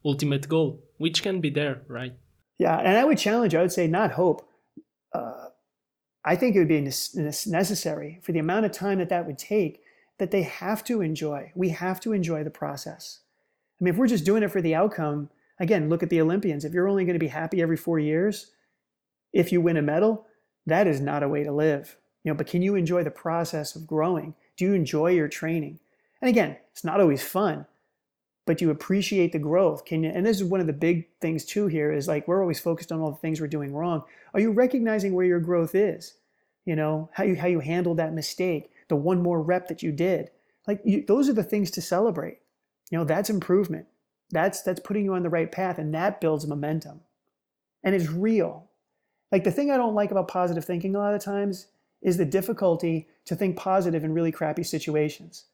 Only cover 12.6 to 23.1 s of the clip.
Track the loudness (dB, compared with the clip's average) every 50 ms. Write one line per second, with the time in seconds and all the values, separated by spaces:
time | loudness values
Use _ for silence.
12.6 | -8 -8 -8 -10 -12 -14 -16 -16 -18 -18 -18 -20 _ _ _ _ _ _ _ _
13.6 | _ _ _ _ 0 2 4 4 4 4 4 2 4 4 4 4 2 0 0 0
14.6 | 0 2 2 2 2 0 0 -2 -4 -2 -2 -4 -6 -10 _ _ _ _ _ _
15.6 | 0 2 2 2 4 2 0 0 2 2 2 4 4 4 2 0 0 -2 -2 -2
16.6 | -6 -4 0 0 2 2 2 2 2 0 0 0 -2 -2 -2 -6 -4 -2 0 0
17.6 | 2 2 0 0 0 0 0 0 2 2 2 2 2 0 -2 -4 -12 _ _ _
18.6 | _ _ _ _ _ _ _ _ _ _ _ _ _ _ 2 2 2 4 2 2
19.6 | 4 4 2 2 2 2 2 4 4 2 2 0 -8 _ _ _ _ _ _ _
20.6 | _ 0 2 4 4 4 2 0 -2 -2 -2 -2 -2 0 0 -2 -2 -2 0 2
21.6 | 2 2 2 0 -4 -12 -20 _ _ _ _ _ _ -4 -2 -2 -4 -2 0 0
22.6 | 2 2 2 2 2 2 2 0 0 -2